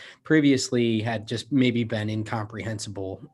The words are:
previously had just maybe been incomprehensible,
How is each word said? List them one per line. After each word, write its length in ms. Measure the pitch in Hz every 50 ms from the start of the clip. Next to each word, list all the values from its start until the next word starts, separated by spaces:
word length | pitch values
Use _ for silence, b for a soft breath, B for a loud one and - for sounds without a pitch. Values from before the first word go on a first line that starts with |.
| B B B B B
previously 760 | - 156 156 143 143 135 127 - - 127 123 120 117 113 107
had 280 | 107 117 113 104 107
just 240 | - 127 110 - -
maybe 320 | 143 131 131 123 113 120 117
been 260 | 113 117 107 107 107
incomprehensible, 1120 | 110 110 107 - 120 110 104 104 113 104 95 113 110 101 - 110 95 98 95 95 95 - 147 -